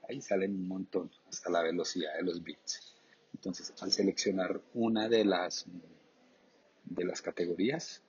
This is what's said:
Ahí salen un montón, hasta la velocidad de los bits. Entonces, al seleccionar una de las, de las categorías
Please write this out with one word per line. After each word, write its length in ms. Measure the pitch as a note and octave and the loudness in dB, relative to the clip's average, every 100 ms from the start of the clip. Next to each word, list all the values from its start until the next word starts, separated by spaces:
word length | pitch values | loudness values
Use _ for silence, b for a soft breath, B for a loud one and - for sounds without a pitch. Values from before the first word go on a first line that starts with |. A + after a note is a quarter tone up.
| - | -6
Ahí 120 | C3+ | -8
salen 340 | - G2 F#2+ F#2+ | 0 2 2 0
un 120 | F#2 | -2
montón, 440 | F#2+ F#2+ F#2+ E2+ _ _ | -4 -2 -2 -4 _ _
hasta 220 | - F2+ | -8 0
la 100 | F2 | 2
velocidad 540 | E2 E2+ E2 F2+ D#2 D#2 | 2 2 -2 -2 -4 -2
de 80 | |
los 180 | F2+ E2+ | -2 -2
bits. 540 | E2 D2+ - - - B B B _ - | -6 -14 -10 -10 -10 B B B _ -10
Entonces, 360 | - F2 - - | -8 -6 -10 -8
al 100 | F#2 | 0
seleccionar 680 | G2 G2 - A2+ F#2+ F2+ F#2+ - | 4 4 4 0 2 0 -4 -6
una 340 | - A2+ A2 A2 | 0 2 2 4
de 160 | A2+ | 6
las, 440 | G2+ F2+ F2+ - - F2+ - - _ _ - _ _ _ _ _ - | 6 4 0 -4 -8 -14 -16 -20 _ _ -20 _ _ _ _ _ -10
de 200 | F2 F2+ | -2 -2
las 160 | - | -2
categorías 800 | - E2 F2 E2+ G#2 D#3+ - - | -6 -2 0 2 2 0 -6 -14